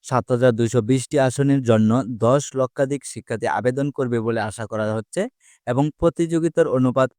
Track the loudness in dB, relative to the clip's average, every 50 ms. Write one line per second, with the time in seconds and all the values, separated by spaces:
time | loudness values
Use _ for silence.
0 | _ -2 -2 -2 0 0 0 4 4 2 4 4 0 0 0 -2 2 2 0 0
1 | 0 -2 0 0 0 0 0 0 2 2 2 2 4 4 4 4 4 4 2 2
2 | 0 -4 -4 0 2 2 2 2 0 -4 -4 -4 -4 -4 _ -4 -2 -2 -2 -8
3 | -8 -12 -14 -14 -10 _ -8 -4 -4 -2 -2 0 0 -2 0 0 -4 -4 -2 -4
4 | -4 -2 -2 -2 -2 -2 -2 -2 -4 -6 -6 -10 -10 -8 -6 -4 -4 -2 -4 -4
5 | -6 _ -6 -6 -6 -6 _ _ _ _ _ _ _ -4 -2 0 0 -2 -2 _
6 | 0 0 2 0 -2 -2 0 -2 -2 0 0 0 0 2 2 2 2 2 2 2
7 | 0 0 _